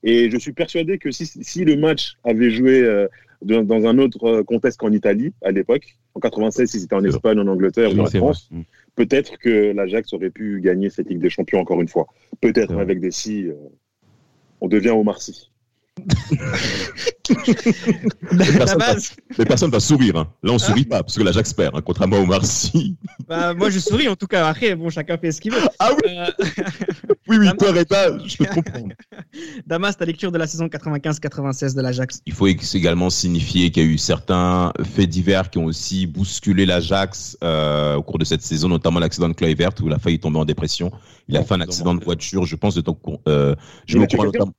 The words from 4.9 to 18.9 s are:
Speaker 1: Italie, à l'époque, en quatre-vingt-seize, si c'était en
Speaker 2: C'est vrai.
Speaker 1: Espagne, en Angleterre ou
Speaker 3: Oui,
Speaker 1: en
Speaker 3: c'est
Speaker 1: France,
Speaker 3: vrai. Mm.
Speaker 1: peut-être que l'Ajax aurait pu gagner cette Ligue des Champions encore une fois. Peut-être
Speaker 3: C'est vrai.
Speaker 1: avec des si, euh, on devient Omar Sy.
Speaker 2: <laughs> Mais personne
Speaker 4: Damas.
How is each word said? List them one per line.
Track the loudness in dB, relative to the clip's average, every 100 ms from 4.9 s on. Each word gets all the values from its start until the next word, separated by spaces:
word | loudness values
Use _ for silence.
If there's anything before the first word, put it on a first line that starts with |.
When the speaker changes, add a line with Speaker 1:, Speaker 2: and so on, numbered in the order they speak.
Speaker 1:
Italie, | 2 2 0 -2 -4
à | -2
l'époque, | -2 2 0 -2 _ _
en | -6
quatre-vingt-seize, | -4 -2 -2 0 -2
si | -2
c'était | -2
en | 0
Speaker 2:
C'est | 0
vrai. | 2
Speaker 1:
Espagne, | 2 2
en | 2
Angleterre | 2 0 2 2
ou |
Speaker 3:
Oui, | 4
Speaker 1:
en | 2
Speaker 3:
c'est | 2
Speaker 1:
France, | 2 0 _
Speaker 3:
vrai. | -14
Mm. | -14 _ _
Speaker 1:
peut-être | -2 2 2 0 -4
que | 2 4 2
l'Ajax | 0 -2 -2 -4
aurait | -6 -6
pu | -6 -8 -2
gagner | 0 2 0
cette | -4 -6
Ligue | -2
des | -2
Champions | -2 -2 -2
encore | 0 0
une | 0
fois. | -2 -4 _ _ -2
Peut-être | 0 2 0
Speaker 3:
C'est |
vrai. | -2
Speaker 1:
avec | -2 -2
des | -4
si, | -8 -8 -6 -8
euh, | -10 -16 _ _ _ _ _ _ _ _ _
on | 0
devient | 2 4
Omar | 2 2 -2
Sy. | -10 -18 _ _ _ _ _ -14
Speaker 2:
<laughs> | -2 -2 0 -4 -4 -4 -4 -6 -8 -6 -8 -6 -2 0 2 0 2 0 0 0 -2 -6 0
Mais | 2 4 4
personne | 2 2
Speaker 4:
Damas. | 2